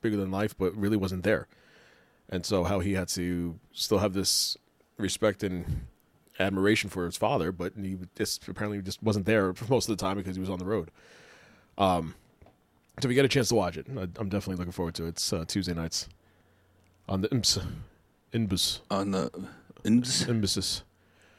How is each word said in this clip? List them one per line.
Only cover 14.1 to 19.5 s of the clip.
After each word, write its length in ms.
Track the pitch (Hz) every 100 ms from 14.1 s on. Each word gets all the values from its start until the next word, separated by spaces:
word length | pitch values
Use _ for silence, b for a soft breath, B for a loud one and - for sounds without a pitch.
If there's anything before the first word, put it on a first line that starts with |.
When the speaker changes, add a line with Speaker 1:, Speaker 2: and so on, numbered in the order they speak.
| - 101
Speaker 1:
definitely 280 | 101 95 90
looking 160 | 87
forward 220 | 85 82
to 100 | 82
it. 40 | 82
It's, 220 | 82 -
uh, 120 | 87 80
Tuesday 280 | 101 90
nights 340 | 82 82 - - - b b b b b b b _ -
on 120 | 95
the 80 | 98
imps. 260 | 127 - - - B B B B _ -
imbus. 480 | 113 107 92 - - -
Speaker 2:
On 200 | 98 101
the 200 | 95 65 - -